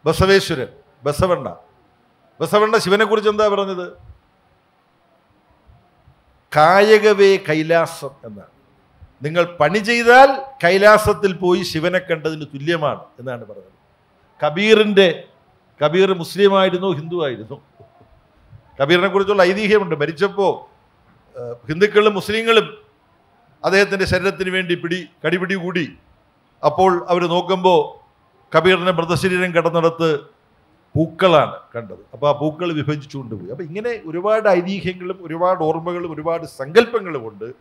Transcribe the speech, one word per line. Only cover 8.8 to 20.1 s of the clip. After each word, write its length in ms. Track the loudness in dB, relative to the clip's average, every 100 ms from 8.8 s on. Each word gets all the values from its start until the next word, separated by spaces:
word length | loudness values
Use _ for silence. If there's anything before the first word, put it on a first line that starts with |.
| _ _ -20 _
"നിങ്ങൾ 200 | -4 -2 -2 0
പണി 200 | 0 0 0
ചെയ്താൽ 400 | 0 6 8 8 6 -8 -2
കൈലാസത്തിൽ 680 | 0 6 6 6 4 0 -2 -2
പോയി 180 | 0 0 -2
ശിവനെ 280 | -4 -2 -2 -4
കണ്ടതിന് 360 | -6 -4 -8 -12
തുല്യമാണ്" 500 | -12 -6 -4 -4 -6 -12 -16
എന്നാണ് 240 | -14 -14 -14
പറഞ്ഞത്. 220 | -20 -20 _ _ _ _ _ _ _
കബീറിൻ്റെ, 680 | -4 0 4 4 6 4 4 0 -12 _ _ _ _ _
കബീർ 260 | 0 2 2 0
മുസ്ലിം 300 | -6 2 2 4
ആയിരുന്നു, 280 | 2 0 -4 -6
ഹിന്ദു 200 | -6 -6 -6
ആയിരുന്നു? 300 | -8 -14 -18 _ _ -20 _ _ _ _ _ _ -20 _ -6
കബീറിനെ 300 | 0 2 2
കുറിച്ചുള്ള 300 | -2 0 2 2
ഐതിഹ്യമുണ്ട്. 440 | 2 2 2 0 -4
മരിച്ചപ്പോൾ, 500 | -4